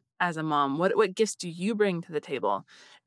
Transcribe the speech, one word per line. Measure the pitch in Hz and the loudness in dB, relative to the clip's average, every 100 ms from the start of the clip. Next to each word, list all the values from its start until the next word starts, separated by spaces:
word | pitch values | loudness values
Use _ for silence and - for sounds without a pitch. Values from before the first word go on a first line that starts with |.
| _ - | _ -2
as | 175 160 | -2 0
a | |
mom? | 156 147 139 143 | 0 2 2 2
What, | 190 196 | 2 4
what | 214 185 | 2 2
gifts | 214 - | -2 -2
do | 180 | -10
you | 170 190 | -4 -2
bring | 214 202 170 | 2 0 0
to | 170 | -4
the | 151 | -6
table? | - 131 101 98 - - - - | -6 -4 -2 -2 -6 -20 -20 -20